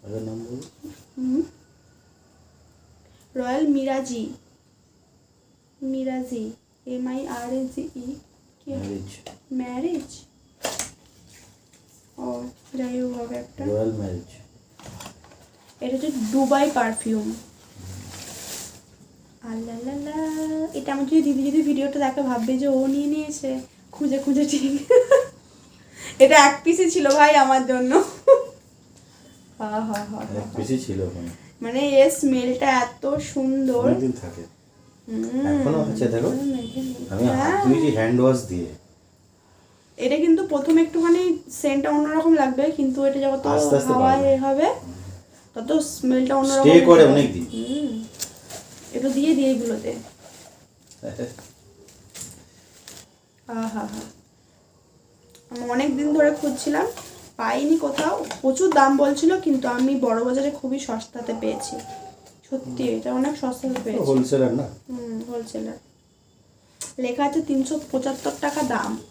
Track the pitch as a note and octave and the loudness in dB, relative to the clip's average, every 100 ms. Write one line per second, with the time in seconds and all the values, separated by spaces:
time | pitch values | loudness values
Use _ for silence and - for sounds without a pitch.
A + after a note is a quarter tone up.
0 | G2+ A2 A2 A2+ A#2 B2 D3+ _ D4+ - | -12 -10 -10 -12 -12 -14 -16 _ -20 -20
1 | _ - B3+ C4 D#4+ - _ _ _ _ | _ -8 -4 -2 -4 -8 _ _ _ _
2 | _ _ _ _ _ _ _ _ _ _ | _ _ _ _ _ _ _ _ _ _
3 | _ _ _ C4 B3 C4+ D#4 C#4 C4+ C4+ | _ _ _ -8 -4 -2 0 0 0 -4
4 | C4 A#3+ A3 - _ _ _ _ _ _ | -4 -8 -8 -12 _ _ _ _ _ _
5 | _ _ _ _ _ _ _ _ C4+ C4 | _ _ _ _ _ _ _ _ -8 -4
6 | C4 B3+ B3 B3 A3 A3+ _ _ - B3+ | -4 -6 -6 -8 -8 -12 _ _ -12 -8
7 | B3+ B3+ C#4 A#3+ A#3+ C4 C4 - D#4+ C4 | -6 -6 -8 -10 -6 -6 -6 -8 -12 -12
8 | A#3+ D4 _ _ _ _ - C4+ G2 G2+ | -14 -14 _ _ _ _ -12 -10 -8 -10
9 | - - - - _ B3+ B3 B3 D#4+ E4 | -12 -18 -20 -20 _ -8 -6 -6 -4 -6
10 | - - - _ _ _ - - - - | -8 -18 -20 _ _ _ -10 -8 -12 -14
11 | _ _ _ - - _ _ _ _ _ | _ _ _ -20 -20 _ _ _ _ _
12 | _ - B3+ A#3+ B3 - _ C4 B3+ B3 | _ -12 -10 -8 -12 -18 _ -8 -6 -4
13 | B3+ A#3+ A#3 A#3+ A#3+ - G2 G#2 A2+ G#2+ | -6 -6 -10 -10 -12 -8 -4 -2 -2 -4
14 | G2 F2+ - - - _ _ _ - - | -6 -8 -12 -20 -20 _ _ _ -20 -18
15 | - - - - - _ _ _ B3+ C4 | -20 -20 -20 -20 -20 _ _ _ -6 -4
16 | D4+ C4+ G#3+ C4 C4 C#4 D4 - A3+ A3 | -4 -4 -2 0 2 4 2 2 -2 -2
17 | A3+ A3 G#3+ A3+ - - - - - F#2+ | -4 -4 -4 -8 -14 -20 -20 -20 -16 -16
18 | - - - - - - - - _ _ | -16 -16 -16 -16 -14 -14 -14 -18 _ _
19 | - _ - _ A#3 A3+ A3+ A#3 B3 C#4+ | -20 _ -20 _ -12 -10 -10 -10 -10 -8
20 | D4 D4+ D#4+ D#4 D#4 D#4 D#4 D4 C4 C#4 | -8 -6 -6 -4 -4 -4 -4 -6 -6 -4
21 | C4+ D#4+ C#4+ C4+ C#4 D4+ D4 C4+ C#4 C#4+ | 2 2 4 0 2 2 2 0 0 0
22 | C#4 C4 C4+ A#3+ A3+ C4 C#4 C4 C4+ C#4 | -2 0 -2 -2 0 0 2 2 2 0
23 | C#4+ D4+ D4+ D4 C4+ C4 B3+ _ - - | 0 -2 -4 -6 -6 -6 -10 _ -20 -4
24 | C#4+ C4+ C#4 C4+ D4 C#4+ C4+ C#4 - B4+ | -2 -2 0 0 2 0 0 -2 4 4
25 | B4 C#5 - - - - - - - - | 6 4 2 -10 -20 -20 -20 -20 -20 -20
26 | - - C4+ D4+ C#4 C#4+ E4 E4+ F4 F4 | -18 6 8 10 8 6 0 2 2 2
27 | C#4+ C#4+ D4 D4+ C4 C4 B3+ B3+ B3+ D#4 | 2 6 8 8 6 2 2 0 2 2
28 | - - - C5+ - - - _ _ - | 2 -2 6 6 6 -12 -20 _ _ -20
29 | - - - - - - G#3+ G#3+ A3 G#3 | -20 -20 -20 -20 -20 -12 -6 -4 -4 -6
30 | G#3 G#3+ A3 G2+ G#2 - - B2+ A#2+ F#2+ | -6 -10 -8 -8 -8 -8 -2 -2 -2 -4
31 | F#2 F2+ E2+ - - - A3+ B3+ C#4+ C#4 | -4 -6 -12 -14 -20 -12 -6 -2 2 6
32 | C#4+ - C#4 B3+ B3 B3+ C#4 B3+ A#3+ - | 6 4 0 2 0 0 2 2 0 -4
33 | C4+ D4 - C#4+ C4 C4+ C4 A#3+ B3+ - | -4 -4 -4 -4 -2 0 0 2 2 2
34 | - - - - - _ _ _ - _ | 0 -4 -10 -16 -18 _ _ _ -20 _
35 | - A3 A3+ B3+ C#4+ D4 C4 D#3+ - A2 | -12 -8 -6 -4 -2 0 0 0 0 0
36 | B2 A2+ D3 C4 C#4 B3+ A3+ B3+ C4 B3+ | 0 0 -2 -2 -4 -4 -6 -8 -8 -8
37 | - F#3+ B3 C4 D4 F#4+ G4+ C#3+ D3+ A2 | -8 -2 0 2 0 2 2 2 2 0
38 | A2+ B2 B2+ B2+ F#2+ F2+ E2 - _ _ | 0 4 4 2 -2 -8 -8 -12 _ _
39 | _ _ _ _ _ _ _ _ _ - | _ _ _ _ _ _ _ _ _ -6
40 | B3 D4 E4+ D#4+ F#4+ D4 C#4 D#4+ E4 E4+ | -2 2 4 4 2 -2 4 4 4 2
41 | E4 E4+ F4+ E4 - - D4 C#4 C#4 D4 | 2 4 2 -2 -4 -4 0 0 0 0
42 | D4+ D#4 E4 D#4+ C4 B3+ D4 D#4 C4+ C4 | 2 2 4 4 4 2 0 2 0 2
43 | C#4 C#4 C4+ C4+ C#4+ D4 D4 C#4 B3+ B3 | 0 2 0 0 0 2 4 2 2 4
44 | C4 C4+ C#4 C4+ C4+ C4+ E4+ B4+ - - | 4 4 4 2 2 2 2 0 -10 -16
45 | - - _ - - - A3+ D#4 D4+ - | -16 -18 _ -20 -18 -14 -2 0 0 -4
46 | C4 B3+ B3+ C4+ C4+ C4+ C4+ E3+ E3+ E3 | 0 0 2 2 2 6 10 10 10 10
47 | D3 C#3+ C3+ F2+ E2 A2+ A2+ C#4+ D4 A3 | 10 8 4 0 -6 -8 -6 -4 -4 -6
48 | A3 - - - - - - - - - | -12 -14 -16 -16 -20 -20 -18 -20 -10 -4
49 | C4 C4 D4+ C#4 C4 A#3+ A#3 A3+ - - | -2 0 2 2 2 0 -2 -4 -6 -10
50 | - - - - - - _ _ _ - | -14 -20 -20 -20 -20 -20 _ _ _ -14
51 | A2+ A2+ A#2+ - - _ - _ - - | -14 -10 -10 -12 -20 _ -20 _ -20 -20
52 | - - - - - _ _ - - - | -20 -18 -18 -20 -20 _ _ -20 -20 -20
53 | - _ _ _ - A3+ A3+ G#3+ - - | -20 _ _ _ -12 -8 -6 -6 -10 -10
54 | A3+ - _ _ _ _ _ _ _ _ | -14 -18 _ _ _ _ _ _ _ _
55 | _ _ _ - _ A#3+ A#3+ B3 C#4+ C4 | _ _ _ -20 _ -12 -4 -2 0 0
56 | D4 D4+ D4 D4 D4 B3+ - D4+ G4+ - | 0 4 4 2 -4 -4 -2 -2 -2 -6
57 | - - - - A3+ B3+ D4 D#4+ C#4+ C#4 | -18 -20 -20 -8 -4 -2 2 2 0 -2
58 | D#4 D4+ E4 - C4 C4 F#4 D4 C4+ C#4 | -2 -2 -6 -4 -2 2 2 4 4 4
59 | C#4+ C#4+ E4 F#4 E4 C4 B3+ B3 C4 C#4 | 2 4 2 2 0 0 0 0 0 2
60 | A#3+ A3+ B3 B3+ C#4 C#4+ C4 C4+ - A3 | 0 0 0 0 -2 -4 -6 -6 -6 -8
61 | - A#3+ A3+ A3+ A3 - - - - G5 | -8 -14 -8 -6 -4 -6 -8 -10 -12 -16
62 | - - - _ _ C4 - B3 B3+ A3+ | -18 -20 -20 _ _ -8 -8 -6 -2 -2
63 | A#3+ B3+ C#4 D4+ C4 B3+ C4 B3 A3+ A3 | -2 -2 -2 -2 -6 -6 -6 -4 -4 -2
64 | C#3 C3 B2+ C#3 B2+ A#2+ C#3+ - - B3 | 2 2 2 2 2 0 -4 -10 -14 -12
65 | A#3+ A3 A#3 A#3+ A3+ A3 A3 A#3 _ _ | -10 -10 -8 -10 -8 -10 -10 -12 _ _
66 | _ _ _ _ _ _ _ _ - - | _ _ _ _ _ _ _ _ -16 -6
67 | B3 B3 C#4+ D4+ D#4 C4+ C4 D4+ - C4 | -6 -2 0 0 0 -2 0 -4 -4 -4
68 | C4+ C4 D4 C#4+ C#4+ D4+ C4 A3+ - A3 | -4 -4 -6 -4 -6 -2 -2 -2 -4 -8
69 | - | -12